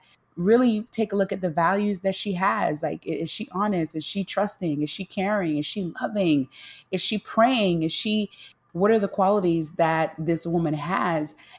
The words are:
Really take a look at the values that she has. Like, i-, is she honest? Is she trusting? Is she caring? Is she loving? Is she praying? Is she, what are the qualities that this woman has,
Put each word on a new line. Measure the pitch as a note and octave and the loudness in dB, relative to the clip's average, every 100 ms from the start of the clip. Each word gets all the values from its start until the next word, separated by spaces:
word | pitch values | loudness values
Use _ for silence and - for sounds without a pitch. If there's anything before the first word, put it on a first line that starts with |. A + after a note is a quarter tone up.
| _ _ _ - | _ _ _ -2
Really | F3+ A#3 B3 G#3+ A3 | 4 6 4 2 -2
take | - G#3 | -4 0
a | G3+ | 0
look | G3 | 0
at | G3 | -2
the | F3+ | -2
values | D#3 E3 G3+ G#3 F#3 | 2 2 2 0 0
that | G3 | -2
she | F#3+ G#3 | -2 -4
has. | F3+ G3 A3 F3 D3+ | -2 0 0 0 -2
Like, | D#3 D#3+ - | -4 -6 -6
i-, | |
is | D3+ E3 | -6 -4
she | - - | -6 -6
honest? | F3+ G#3+ F#3 D#3 D#3+ | -2 0 0 -2 -4
Is | |
she | - G3 | -6 -6
trusting? | F#3 - G3+ - E3+ D3 | -4 -2 -2 -2 -4 -2
Is | D3+ | -2
she | - | -6
caring? | F#3 - F#3+ G#3 E3+ D3+ | -8 -4 -2 0 0 -2
Is | D3 | -2
she | G#3 F3 - | -4 -6 -4
loving? | A#3+ G#3 F3 D3 B2+ - - - _ | -4 0 2 2 0 -8 -20 -20 _
Is | F#3 | -4
she | - G#3 | -2 -4
praying? | - - A#3+ B3+ G3 E3+ | -2 4 4 4 2 2
Is | D#3+ | 0
she, | - G#3+ G#3+ G#3 - - - _ | -2 0 0 -2 -8 -20 -20 _
what | E3+ G#3 | 0 2
are | A3+ | 4
the | G3 | 2
qualities | - F#3+ G#3 F3+ E3 D3+ | 2 2 4 2 0 0
that | - D#3+ D#3+ D#3 - | 0 2 2 0 -2
this | D#3+ E3 E3+ | -2 -2 0
woman | E3+ E3 | 0 0
has, | D3+ D3+ F#3+ F3+ D#3+ D3+ - - | -2 -2 -2 0 -2 -4 -8 -20